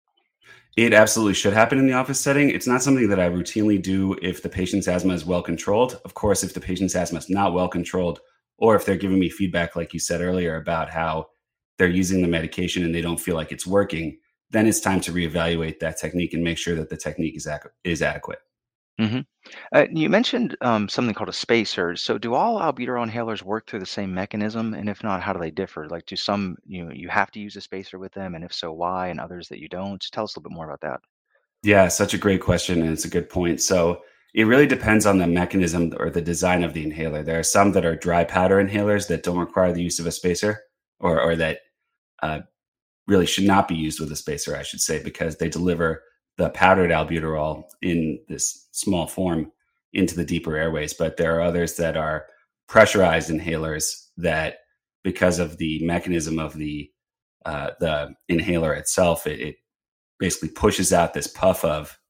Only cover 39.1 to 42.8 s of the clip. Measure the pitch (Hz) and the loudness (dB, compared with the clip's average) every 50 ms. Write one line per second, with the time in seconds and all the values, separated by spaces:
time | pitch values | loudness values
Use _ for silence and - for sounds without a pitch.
39.1 | 85 80 - 90 87 90 87 - - 98 92 90 87 87 87 87 - - 85 85 | -4 -2 -2 -2 -2 -2 -2 0 2 2 2 4 2 0 -2 -2 -2 -4 -4 -4
40.1 | - - - - 87 - - 107 104 - - _ _ _ _ _ _ - - 90 | -4 -2 -2 -2 0 0 0 -2 -2 -4 -8 _ _ _ _ _ _ -4 0 0
41.1 | 80 73 60 82 85 82 82 78 80 - - _ _ _ _ _ _ _ _ _ | 2 2 2 2 2 2 0 -2 -2 -6 -12 _ _ _ _ _ _ _ _ _
42.1 | _ - - 78 78 76 - _ _ _ _ _ _ _ | _ -6 -6 -4 -4 -6 -10 _ _ _ _ _ _ _